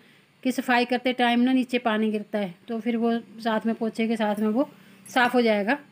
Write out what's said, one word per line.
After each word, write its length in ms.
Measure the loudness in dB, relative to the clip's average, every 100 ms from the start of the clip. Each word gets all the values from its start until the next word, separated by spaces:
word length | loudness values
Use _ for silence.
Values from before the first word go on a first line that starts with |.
| -2 _ _ _
की 100 | -4
सफाई 320 | -2 0 2
करते 280 | 2 0 -2
time 280 | 0 2 4
ना 120 | 2
नीचे 260 | 2 0 -2
पानी 320 | 0 0 0
गिरता 280 | -2 -4 -4
है, 160 | -4 -8 -10
तो 120 | -8
फिर 160 | -4 -2
वो 160 | 0 -2 -6 -8
साथ 260 | -2 -2 -2
में 80 |
पोछे 320 | -4 -4 -2 -2
के 80 | 0
साथ 240 | 0 0
में 80 | 0
वो 200 | 0 -2 -6 -20 -20 -4
साफ़ 240 | 2 2
हो 100 | 4
जाएगा। 360 | 2 2 0 -4 -6